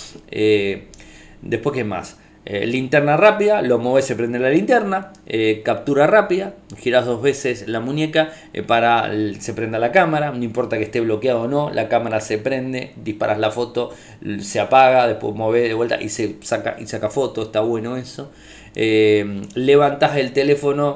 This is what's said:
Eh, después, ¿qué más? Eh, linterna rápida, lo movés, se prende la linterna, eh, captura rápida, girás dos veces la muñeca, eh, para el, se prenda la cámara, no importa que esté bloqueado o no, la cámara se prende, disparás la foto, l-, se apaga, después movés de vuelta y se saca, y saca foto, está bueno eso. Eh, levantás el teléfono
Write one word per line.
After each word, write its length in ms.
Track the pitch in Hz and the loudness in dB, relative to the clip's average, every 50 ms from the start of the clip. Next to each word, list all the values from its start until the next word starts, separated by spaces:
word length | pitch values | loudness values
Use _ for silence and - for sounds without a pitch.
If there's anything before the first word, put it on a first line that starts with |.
| - - - - - - | -18 -18 -20 -20 -18 -10
Eh, 580 | - - 107 107 107 104 98 98 95 - - - - - - - - - - - - - | -4 0 2 4 4 4 2 0 -4 -6 -8 -14 -20 -20 -20 -20 -20 -20 -20 -20 -20 -16
después, 340 | - - 117 110 - 143 123 | -8 -6 -4 -4 -2 -4 -4
¿qué 80 | 131 117 | -4 -4
más? 340 | 104 95 85 - - - - _ _ _ - - - | -4 -6 -8 -8 -10 -16 -20 _ _ _ -20 -12 -8
Eh, 160 | 101 101 104 | -6 -4 -2
linterna 520 | 113 120 131 131 131 151 147 147 147 147 160 | -2 -2 -2 -2 0 2 2 4 4 4 6
rápida, 440 | 196 214 202 202 202 208 214 208 | 6 6 6 4 2 2 2 2
lo 160 | 147 123 123 117 | 2 2 0 2
movés, 280 | 117 123 131 135 135 | 2 2 2 2 2
se 100 | 131 127 | 2 0
prende 240 | 107 120 117 120 120 | -2 -2 -2 -2 0
la 100 | 127 131 | 0 2
linterna, 600 | 143 175 202 254 254 233 214 196 190 190 190 - - - - | 2 2 2 4 2 2 2 0 -2 -4 -6 -8 -16 -20 -10
eh, 360 | - - 113 110 110 107 107 - | -6 -2 0 2 2 0 0 0
captura 420 | 120 113 - - 143 139 139 147 165 | -2 -4 -2 -2 0 2 4 4 6
rápida, 460 | 202 214 202 196 175 190 190 196 - - - - 107 - | 6 4 4 4 0 -2 -4 -4 -10 -14 -18 -20 -16 -8
girás 280 | - 123 120 123 117 | -2 0 2 2 2
dos 160 | 123 120 110 | 2 0 0
veces 460 | 117 139 131 131 - 127 120 110 101 - | 0 0 0 0 -2 -4 -4 -4 -6 -6
la 140 | 117 113 | -6 -4
muñeca, 500 | 117 131 143 151 156 151 156 160 156 156 - - - - - | -4 -4 -4 -2 -2 0 0 0 0 0 -4 -14 -20 -14 -10
eh, 100 | - - | -8 -2
para 480 | - 117 117 113 117 117 113 110 104 | 0 2 2 4 4 4 2 2 0
el, 300 | 104 107 107 104 98 104 | -2 -2 -2 -4 -4 -8
se 120 | - - 107 | -10 -10 -8
prenda 260 | - 113 110 113 113 | -6 -6 -4 -2 -2
la 120 | 117 120 | 0 2
cámara, 400 | - 190 175 165 156 151 147 147 | 4 4 4 4 2 0 -2 -2
no 100 | 131 123 120 | -4 -4 -6
importa 320 | 113 104 127 120 113 113 110 | -4 -2 -2 -2 -2 -2 -2
que 80 | 107 | -2
esté 160 | 107 - 120 | -2 -2 -2
bloqueado 400 | 113 110 107 104 113 131 123 113 | -2 0 -2 0 0 0 0 0
o 60 | 117 120 | 0 0
no, 200 | 139 147 147 147 | 0 0 -2 -2
la 180 | - 113 110 - | -2 -4 -2 0
cámara 320 | 123 117 117 117 110 107 | 0 0 0 0 -2 -4
se 160 | 110 - 113 107 | -2 -2 -4 -4
prende, 560 | 107 131 135 131 127 131 127 127 - - - 113 - | -2 -2 -4 -4 -4 -6 -6 -8 -8 -10 -12 -12 -10
disparás 340 | 110 104 - 113 110 107 104 | -8 -6 -4 -2 -2 0 0
la 140 | 110 107 | -2 -2
foto, 380 | - 120 123 117 - 120 120 - - - - - - - - | -2 -4 -6 -4 -4 -6 -6 -6 -8 -14 -20 -20 -20 -14 -10
l-, 180 | 104 104 101 | -8 -8 -8
se 200 | 101 - - 110 | -8 -6 -4 -4
apaga, 480 | 101 - 131 131 131 131 131 127 120 117 | 0 4 6 6 6 8 6 6 4 2
después 260 | 104 - 117 110 104 | 0 -2 -4 -6 -4
movés 320 | 110 110 110 113 120 120 113 | -2 -2 0 2 2 2 0
de 60 | 110 | 0
vuelta 280 | 110 120 117 117 - | -2 -2 -2 -2 -4
y 60 | - 107 | -4 -6
se 300 | - - 110 101 104 - | -6 -4 -4 -6 -6 -8
saca, 380 | - - 120 104 101 113 110 - | -8 -6 -6 -4 -4 -4 -6 -8
y 80 | 110 107 | -8 -10
saca 220 | - 107 - 107 | -8 -6 -6 -4
foto, 320 | - 143 131 117 - 113 | -2 -2 -4 -2 -4 -6
está 180 | 110 110 - 107 | -8 -4 -2 -2
bueno 380 | 107 117 117 113 107 117 127 127 | 0 0 0 -2 -4 -6 -6 -8
eso. 340 | 123 - - - 143 147 - - - - - - - - - | -10 -10 -12 -14 -16 -16 -18 -20 -20 -20 -20 -20 -20 -10 -4
Eh, 640 | - 110 110 110 110 110 107 107 107 101 101 101 98 101 101 - | -2 0 2 4 4 6 6 4 4 2 -2 -6 -8 -10 -8 -6
levantás 600 | 123 127 135 143 143 143 143 139 - 156 143 143 | -2 2 4 6 6 6 4 2 2 0 0 2
el 160 | 143 135 123 | 0 -4 -2
teléfono 640 | - 139 135 147 143 143 151 143 143 143 147 143 143 | 0 0 2 2 2 2 2 0 0 0 0 -2 -2